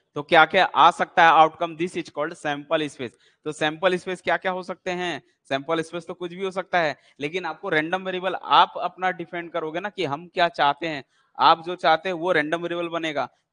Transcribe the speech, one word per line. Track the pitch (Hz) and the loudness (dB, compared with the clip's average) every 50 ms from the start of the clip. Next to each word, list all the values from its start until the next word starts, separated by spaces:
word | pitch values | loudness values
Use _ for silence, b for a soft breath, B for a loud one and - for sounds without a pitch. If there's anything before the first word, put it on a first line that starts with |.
| _ _ _ | _ _ _
तो | 147 143 | -10 -2
क्या-क्या | - 175 160 156 156 - 190 175 | 2 4 6 6 6 4 2 2
आ | - - 131 147 170 | 2 4 6 6 6
सकता | 175 - - - - 180 170 | 6 4 -2 0 4 6 6
है | 165 | 8
आउटकम, | 147 160 156 160 - - 175 165 165 | 8 8 6 6 4 0 -6 -6 -4
this | 151 170 180 - | -6 -6 -6 -6
is | 180 156 - | -8 -10 -8
called | - 147 147 165 175 | -8 -8 -6 -6 -8
sample | - - 151 143 143 147 147 165 160 151 143 | -8 -6 -6 -6 -6 -4 -2 -2 -2 -2 -4
space। | - - 131 110 - b b b b b _ | -6 -8 -12 -12 -12 b b b b b _
तो | 151 147 | -10 -6
सैंपल | - 160 151 156 160 185 185 180 | -2 -2 -2 -2 0 0 0 0
स्पेस | 180 - 190 185 170 | 0 -2 -6 -8 -6
क्या-क्या | - 190 170 170 - 190 185 | -2 -2 -2 0 0 -2 -4
हो | 185 180 | -4 -6
सकते | 190 185 - _ 185 | -10 -12 -10 _ -6
हैं? | 180 180 180 175 156 160 - _ _ _ _ - | -6 -4 -4 -6 -6 -8 -10 _ _ _ _ -6
सैंपल | 139 135 139 151 165 160 | -6 -6 -4 -2 -2 -2
स्पेस | 156 - 170 175 165 | -2 -4 -8 -10 -10
तो | - 175 | -10 -10
कुछ | - 180 175 175 | -10 -10 -10 -8
भी | 180 190 | -8 -8
हो | 190 | -6
सकता | 185 190 180 - - 180 | -6 -6 -6 -2 0 0
है, | 165 151 131 b b b b - | 0 0 -2 b b b b -10
लेकिन | 139 156 160 185 180 | -10 -8 -6 -6 -6
आपको | 160 156 - - 196 | -8 -8 -8 -6 -2
रैंडम | 165 151 151 165 185 190 190 | -2 0 0 0 -4 -4 -4
वेरिएबल | 190 185 180 175 190 165 | -6 -6 -6 -4 -6 -6
आप | - - - 143 160 185 190 - - - | -6 0 4 6 6 6 4 2 -4 -6
अपना | 180 - 175 185 185 | -6 -6 -4 -4 -4
डिफाइन | 180 170 170 - 180 175 170 165 | -4 -6 -8 -10 -10 -10 -10 -8
करोगे | 156 170 160 156 156 175 | -8 -8 -6 -6 -6 -8
ना | 196 208 | -8 -8
कि | - - 175 | -6 -6 -6
हम | 139 139 151 175 170 | -4 -6 -8 -10 -8
क्या | - 185 170 170 | -2 0 0 0
चाहते | 170 - 151 143 139 - 165 165 | 0 0 0 0 0 0 -4 -8
हैं। | 156 139 123 _ _ _ _ _ _ - | -8 -8 -10 _ _ _ _ _ _ 4
आप | 123 147 165 170 160 | 4 6 6 4 2
जो | 170 180 | -4 -8
चाहते | 175 - 170 156 160 - 190 | -2 2 2 2 2 0 -4
हैं | 185 | -6
वो | 160 160 185 180 | -4 -2 0 0
रैंडम | 160 147 151 165 170 170 | 0 0 0 -2 -4 -4
वेरिएबल | 170 170 175 170 170 | -6 -6 -6 -6 -6
बनेगा। | 165 165 165 160 147 143 127 117 _ _ _ _ | -4 -4 -4 -4 -4 -4 -6 -6 _ _ _ _